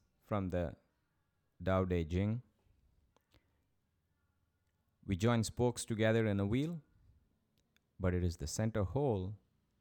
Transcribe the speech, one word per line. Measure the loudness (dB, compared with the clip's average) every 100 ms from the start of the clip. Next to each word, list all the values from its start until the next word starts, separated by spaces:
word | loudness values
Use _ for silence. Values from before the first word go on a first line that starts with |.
| _ _ _
from | -4 -2
the | -2 -4 -8 _ _ _ _ _ _ _ _
Tao | 0 2 2
Te | 0 0
Ching. | 0 0 -2 -8 _ _ _ _ _ _ _ _ _ _ _ _ _ _ _ _ _ _ _ _ _ _ _ _ _ -4
"We | 0
join | 2 2
spokes | 0 0 0 0 -6
together | 0 4 4 2
in | 2
a | 0
wheel, | 0 -2 -6 -12 _ -20 _ _ _ _ _ _ _ _ -4
but | 0
it | 2
is | 0 -2
the | -6
center | -2 -2 0
hole | -2 0 0 0 -4 -10 _ _ _ _